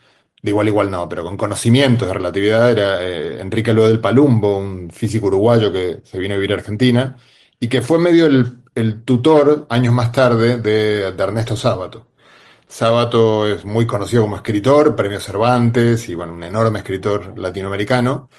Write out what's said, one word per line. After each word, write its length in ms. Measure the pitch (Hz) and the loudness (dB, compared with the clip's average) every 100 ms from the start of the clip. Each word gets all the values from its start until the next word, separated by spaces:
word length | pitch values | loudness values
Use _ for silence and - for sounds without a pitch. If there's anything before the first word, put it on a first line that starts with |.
| _ _ _ _ | _ _ _ _
de 80 | 98 | -4
igual 160 | 104 107 | -2 0
a 40 | |
igual 200 | 104 98 | 0 -2
no, 180 | 92 85 | -4 -6
pero 160 | 85 | -8
con 120 | 85 95 | -8 -6
conocimientos 720 | 104 101 117 123 139 120 92 | -6 -2 2 4 4 2 0
de 60 | |
relatividad, 560 | 95 90 92 101 110 120 | -2 -4 -2 2 4 4
era, 320 | 113 101 92 | 2 0 -2
eh, 380 | 90 85 80 69 | -4 -6 -8 -8
Enrique 320 | 95 113 113 | -6 -2 2
Loe 160 | 110 110 | 4 4
del 120 | 113 | 2
Palumbo, 580 | 107 117 147 110 101 98 | 2 4 4 4 2 -2
un 320 | 98 92 87 | -4 -10 -14
físico 380 | - 107 104 101 | -8 -4 -2 0
uruguayo 440 | 95 110 120 104 | 2 2 2 2
que 280 | 92 90 80 | -2 -4 -6
se 140 | - 95 | -12 -10
vino 160 | 95 | -6
a 20 | 101 | -4
vivir 160 | 98 | -2
a 40 | 98 | -4
Argentina, 600 | - 110 127 120 135 - _ _ _ _ | -6 -2 2 2 -2 -8 _ _ _ _
y 80 | 117 | -4
que 140 | 127 | -2
fue 160 | 127 165 | 0 0
medio 280 | 175 170 160 | 4 4 4
el, 320 | 131 123 - _ | 4 0 -4 _
el 280 | - 113 107 | -4 -4 -4
tutor, 640 | - 123 151 156 143 151 - | -2 0 4 4 4 2 0
años 240 | 120 123 | 0 2
más 180 | 123 117 | 2 0
tarde, 460 | - 123 117 117 123 | 2 2 4 2 0
de, 540 | 110 107 107 104 95 | 0 0 0 0 -2
de 100 | 90 | -4
Ernesto 340 | 98 110 113 113 | -4 -2 -4 -2
Sábato. 520 | 123 92 90 113 - _ _ - _ _ _ | -2 -2 -6 -14 -20 _ _ -20 _ _ _
Sábato 800 | - 117 117 117 120 110 107 107 | -4 0 2 2 2 2 2 0
es 180 | 95 | -4
muy 220 | 101 110 113 | -4 -2 -2
conocido 360 | 104 98 117 | -2 -2 0
como 140 | 107 95 | 0 -2
escritor, 600 | - 104 113 147 151 110 | -4 -2 2 4 4 0
premio 240 | 101 98 | -2 -6
Cervantes, 880 | - 98 117 123 120 120 117 113 - | -8 -2 0 2 2 2 2 0 -4
y 60 | |
bueno, 200 | 85 85 | -10 -10
un 80 | 85 | -12
enorme 380 | 85 104 113 104 | -8 -2 -2 -2
escritor 580 | - 95 104 101 95 101 | -6 -6 -4 -4 -6 -10
latinoamericano, 920 | 92 90 98 101 104 127 123 - - | -10 -8 -6 -6 -2 0 0 -4 -8